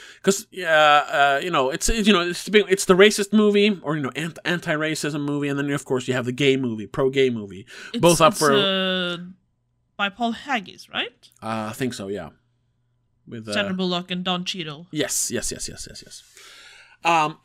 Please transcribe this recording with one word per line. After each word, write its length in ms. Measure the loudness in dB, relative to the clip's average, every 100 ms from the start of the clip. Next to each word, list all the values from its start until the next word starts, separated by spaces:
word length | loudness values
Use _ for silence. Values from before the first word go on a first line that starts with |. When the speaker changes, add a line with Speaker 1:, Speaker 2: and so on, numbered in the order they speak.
| -20 -4
Speaker 1:
'cause, 240 | -2 -2 -6 -8
uh, 60 | 2
uh, 760 | 6 6 6 4 2 2 2
you 60 | 0
know, 220 | 0 0
it's, 180 | 0 -2
it's, 180 | 2 4
you 60 |
know, 80 | 4
it's 220 | 2 -6
the 80 | 2
big, 140 | 2 4
it's 160 | 0 4
the 80 |
racist 400 | 6 6 4 2
movie, 460 | 4 4 6 4 2
or, 140 | -4 -4
you 60 |
know, 80 | -4 -6
ant-, 220 | -8 -6 -4
anti-racism 760 | -4 -2 -2 -2 -4 -4 -4 -4
movie, 220 | -2 -2
and 100 | -2
then, 140 | -2
of 120 | -4
course, 240 | -2 -4 -2
you 60 |
have 120 | -2 -4
the 60 |
gay 260 | 2 2 2
movie, 280 | 0 -6 -8
pro-gay 460 | -2 0 2 2
movie, 340 | 0 -8 -14 -18 -20 -10
Speaker 2:
It's, 80 | 2
Speaker 1:
both 200 | 2 6
up 120 | 4
Speaker 2:
it's, 60 | 4
Speaker 1:
for 140 | 2
Speaker 2:
uh, 640 | 4 2 0 -2 -4 -6 -8 -14 -20 _ _ _ _ _ -8
by 120 | -8
Paul 240 | -4 -4
Haggis, 540 | -4 -6 -6 -6 -16 -12
right? 380 | -8 -8 -12 _ _
Speaker 1:
Uh, 280 | -8 -6 -6
I 20 |
think 220 | -6 -6 -6
so, 120 | -8
yeah. 220 | -8 -10 -16 _ _ _ _ _ _ _ _ -16
With, 220 | -14 -8
uh, 40 |
Speaker 2:
Sandra 200 | -6 -4
Bullock 380 | -4 -4 -4 -6
and 120 | -8
Don 220 | -4 -4 -6
Cheadle. 400 | -8 -10 -14 -10
Speaker 1:
Yes, 400 | -6 -4 -4 -4
yes, 200 | -4 -6
yes, 160 | -8 -10
yes, 200 | -12 -16
yes, 140 | -18 -20
yes. 180 | -20 -20 -20 -20 -20 -20 -20 -20 _
Um, 360 | 0 2 0 -2